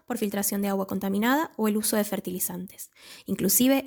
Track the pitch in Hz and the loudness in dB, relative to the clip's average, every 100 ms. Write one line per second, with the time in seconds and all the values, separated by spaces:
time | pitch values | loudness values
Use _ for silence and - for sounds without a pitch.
0 | - 233 208 202 196 202 202 196 190 196 | -8 -4 -2 -2 -2 -2 0 -2 -2 -2
1 | 196 196 226 277 330 - 220 208 214 220 | -2 2 4 2 0 -2 0 0 2 2
2 | 208 190 - 180 - 180 185 - - _ | 0 -2 -4 -4 -4 -6 -10 -14 -18 _
3 | - - - 190 196 - 254 269 | -20 -14 -6 0 2 4 4 4